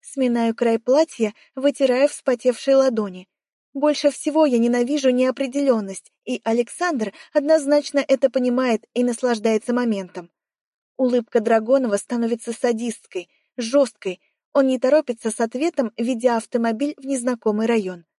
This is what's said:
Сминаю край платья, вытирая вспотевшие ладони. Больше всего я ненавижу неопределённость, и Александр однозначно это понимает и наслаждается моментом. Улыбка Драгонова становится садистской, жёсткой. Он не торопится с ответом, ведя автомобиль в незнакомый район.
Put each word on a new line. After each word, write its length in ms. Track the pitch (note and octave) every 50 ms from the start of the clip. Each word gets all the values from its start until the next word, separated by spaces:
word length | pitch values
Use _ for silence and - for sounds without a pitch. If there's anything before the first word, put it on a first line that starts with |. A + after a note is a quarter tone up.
Сминаю 520 | _ - - C#4 C4 B3 A#3 A#3 A#3 A3+ A3+
край 240 | - A#3+ A#3 A3+ A3+
платья, 540 | _ A#3+ C4 D4 D#4+ - - - A3+ G#3 - _ _ _ _
вытирая 540 | C4 C4 C#4+ C#4+ - C#4 B3+ A#3+ B3+ C#4 D4
вспотевшие 680 | - - _ C4+ B3 A#3 - B3+ A#3+ - - C#4 C4+
ладони. 500 | C4+ C4+ C4 A#3 A3 G#3 G3 F3+ F#3 F#3 _ _ _ _ _ _ _ _ _
Больше 380 | _ C4+ C#4 D4+ D4 - - C#4+
всего 340 | B3+ - - D#4 C#4+ D#4 D#4
я 140 | D4 B3 A#3
ненавижу 500 | A#3 A#3+ A#3+ A#3+ A#3+ A#3+ D4 D4 C4+ C4
неопределённость, 1040 | B3 B3 B3+ B3+ B3 - C#4 B3 B3+ C#4+ C#4+ C#4 A#3+ A3 G3+ F#3+ F#3+ - _ _ _ _ _
и 160 | - B3+ - _
Александр 720 | A3+ A3+ A#3+ A#3 - - - F4 F4+ D#4+ A#3+ A3 G3+ - - - _
однозначно 720 | _ D4+ C#4 D4 D#4+ D#4+ C#4 C4+ D4 D4 C#4+ - - C#4 C4
это 220 | - C4+ C4 - C4
понимает 560 | - C4 B3 B3 A#3+ B3+ C4 B3+ A3+ G#3+ - _
и 100 | _ A#3+
наслаждается 680 | B3 B3 A#3 - - B3 A#3+ G#3+ G#3 A3+ A3 G#3+ - -
моментом. 580 | A#3+ B3 B3 A#3 G#3+ G3 F#3+ F3 _ F3+ E3+ - _ _ _ _ _ _ _ _ _ _ _ _ _ -
Улыбка 420 | C4 B3 A#3+ B3 A3+ _ - A#3
Драгонова 560 | G#3 A3+ A3+ A3+ A3 A3 C4+ C#4 B3+ A#3 G3+
становится 560 | G3+ - _ B3 A#3 A#3 A3+ A#3+ A3+ - A#3
садистской, 760 | A3+ - - A#3+ A#3 A3 A#3 A#3+ - - _ _ - F#3 F3 _ _ _ _ _ _
жёсткой. 640 | - A#3 A3+ B3+ C#4+ C#4 B3 _ _ - G3 F3+ _ _ _ _ _ _ _
Он 140 | _ C#4 C4+
не 120 | C4 C4 B3
торопится 520 | A#3+ B3+ C#4+ D#4 D4+ - A#3 - - A3+
с 100 | G#3+ -
ответом, 520 | A#3 A3+ - B3 D4+ E4+ - - B3+ G#3+ _
ведя 400 | - A#3+ A#3 C4 A3+ A#3 B3+ A#3+
автомобиль 580 | A3+ - _ - A#3+ A3+ A#3 A3+ A3 C#4+ D4 D4 -
в 80 | C4+
незнакомый 600 | C4 C#4 B3+ A#3 B3+ B3 A#3 - A3 G#3 G#3 A3
район. 380 | A3+ A#3 A3+ G3 F#3 F3+ F3 E3 _ _